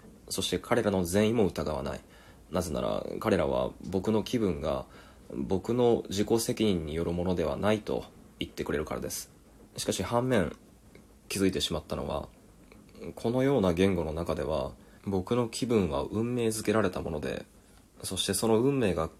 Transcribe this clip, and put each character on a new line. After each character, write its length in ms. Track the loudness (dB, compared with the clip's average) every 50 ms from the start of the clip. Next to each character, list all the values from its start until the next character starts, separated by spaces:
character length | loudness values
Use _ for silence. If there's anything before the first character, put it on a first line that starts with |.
| -20 -20 -20 -18 -12 -8
そ 140 | -6 -4
し 80 | -2 -2
て 80 | -2 -2
彼 240 | 0 0 0 2
ら 80 | 2 2
の 140 | 2 2 2
善 240 | 2 4 4 4 4
意 40 |
も 140 | 4 4 2
疑 260 | 2 2 -2 -4 -4
わ 120 | -2 -4 -4
な 100 | -6 -6
い。 60 | -8 -12 -16 -20 -20 -20 -20 -20 -20 -10 -4
な 100 | -2 -2
ぜ 120 | -2 0
な 80 | -2 -2
ら 260 | 0 0 -2 -2 -4 -6 -6 -2
彼 160 | 0 2 2
ら 100 | 4 2
は 240 | 2 0 0 -2 -2 -6 -10 -8 -4
僕 220 | -2 -2 0 2
の 140 | 0 0 0
気 160 | 0 -2 0
分 200 | 0 0 0 0
が 240 | -2 -2 -2 -2 -4 -10 -16 -20 -20 -20 -20 -20 -16 -10
僕 420 | -8 -6 -2 -2 -2 -2 0 0 2
の 280 | 4 4 6 4 4 2 -2
自 160 | -2 -2 2
己 160 | 2 2 2
責 240 | 2 0 0 2 2
任 220 | 2 2 2 0
に 80 | -2 -2
よ 80 | -2 -2
る 80 | 0
も 100 | 0 0
の 120 | 0 0 0
で 80 | 0 0
は 120 | 0 0
な 160 | 0 0 2
い 60 | 0 0
と 260 | 0 -2 -4 -4 -4 -8 -18 -20 -20 -16 -10 -10
言 80 | -10 -8
っ 40 |
て 120 | -6 -8 -4
く 80 | -2
れ 60 | -2 -2
る 60 | -2
か 120 | -4 -6
ら 40 | -6
で 80 | -6 -8
す。 200 | -8 -8 -10 -12 -18 -20 -20 -20 -20 -20 -20 -16 -10
し 80 | -6 -2
か 80 | -2
し 100 | -2 -2
反 260 | -2 -2 0 0 2 2
面、 280 | 2 2 2 0 -4 -10 -20 -20 -20 -20 -20 -20 -20 -20 -20 -20 -20 -20 -12 -6
気 100 | -2 2
づ 80 | 2
い 60 | 2
て 80 | 2 0
し 120 | -2 -2
ま 60 | -4 -4
っ 60 | -6
た 80 | -6 -6
の 140 | -6 -4 -4
は、 200 | -4 -6 -6 -10 -16 -20 -20 -20 -20 -20 -20 -20 -20 -20 -20 -20 -18 -16 -14 -14 -10
こ 160 | -4 -2 -2
の 140 | 0 2 2
よ 140 | 2 4 4
う 20 |
な 120 | 4 4 4
言 200 | 4 4 4 4
語 80 | 2
の 100 | -2 -2
中 220 | -4 -4 -2 -2 -2
で 80 | -2
は 300 | -2 -2 -2 -2 -2 -4 -8 -14 -20 -20 -18 -12 -6
僕 320 | -2 -2 -2 0 0 0
の 100 | 0 0
気 200 | -2 -2 -4 0
分 220 | 2 4 4 4 2
は 140 | 0 -2
運 320 | -4 -2 -2 -2 -2 0 0
命 140 | 0 0 0
づ 160 | -2 -2 0
け 80 | 2
ら 100 | 2 2
れ 80 | 2 2
た 100 | 0 -2
も 120 | -6 -4
の 80 | -4 -4
で、 260 | -4 -4 -6 -6 -10 -14 -20 -20 -20 -20 -20 -20 -20 -20 _ -12
そ 140 | -10 -8 -4
し 100 | -4 -2
て 80 | 0 0
そ 140 | 2 4 4
の 100 | 4 4
運 220 | 4 4 2 4
命 140 | 2 2 2
が 140 | 2 -2 -4 -6